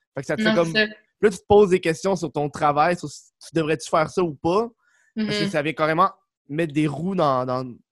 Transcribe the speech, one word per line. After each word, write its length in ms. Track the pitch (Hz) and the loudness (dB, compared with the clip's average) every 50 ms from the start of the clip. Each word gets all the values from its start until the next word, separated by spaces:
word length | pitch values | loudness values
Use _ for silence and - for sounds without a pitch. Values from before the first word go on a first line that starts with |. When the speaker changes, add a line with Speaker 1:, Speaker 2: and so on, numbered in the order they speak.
| _ _ _ | _ _ _
Speaker 1:
Fait 60 | 139 | -12
que 60 | 135 - | -6 -6
ça 80 | 156 202 | -4 -2
te 40 | 220 | 0
fait 60 | 220 | 0
Speaker 2:
Non, 60 | 220 | 2
Speaker 1:
comme, 120 | 170 170 165 165 | 2 0 0 0
Speaker 2:
c'est 100 | 220 214 214 | 0 -2 -2
ça. 60 | - _ _ _ _ _ | -4 _ _ _ _ _
Speaker 1:
là, 80 | 196 220 | 0 0
tu 80 | - - | 0 0
te 60 | _ - | _ 4
poses 220 | 208 208 208 175 | 6 6 6 6
des 100 | 185 180 | 4 0
questions 360 | 180 165 156 - - 196 196 | 2 -2 -4 -2 -2 -2 -2
sur 160 | 160 170 139 | -2 -4 -6
ton 180 | - 147 147 143 | -4 -4 -4 -4
travail, 480 | - - 151 147 143 147 151 175 180 175 | -4 0 0 0 2 4 2 2 2 -2
sur 120 | - 143 | -6 -12
si 220 | - - - _ _ _ | -14 -16 -20 _ _ _
tu 80 | - - 147 | -20 -4 -2
devrais-tu 360 | 165 156 147 160 156 - - | -2 0 0 -2 -4 -4 0
faire 200 | 190 165 156 - | 0 0 0 2
ça 120 | - 190 | 0 -2
ou 120 | 180 165 143 | -2 -2 -4
pas, 320 | - - 170 180 214 233 233 _ _ _ _ _ _ _ _ _ | -4 -2 0 0 0 -2 -2 _ _ _ _ _ _ _ _ _
parce 240 | 226 214 208 208 208 | -6 -4 -4 -2 -2
que 40 | 208 | -2
Speaker 2:
Mhm. 40 | 202 | -2
Speaker 1:
ça 120 | 180 151 | -2 -2
vient 120 | 143 160 143 | -2 -2 -2
carrément 380 | - 156 156 160 165 190 190 - _ _ _ _ _ _ _ | -2 -2 0 2 2 2 0 0 _ _ _ _ _ _ _
mettre 240 | 143 156 170 151 135 | -4 -4 -4 -2 0
des 120 | 156 156 151 | 0 0 0
roues 280 | 135 139 165 190 196 | -2 -4 -6 -4 0
dans, 300 | 175 156 143 131 127 127 | 0 2 2 2 0 0
dans, 200 | 127 127 127 131 123 110 - _ _ | -2 -4 -4 -6 -8 -12 -18 _ _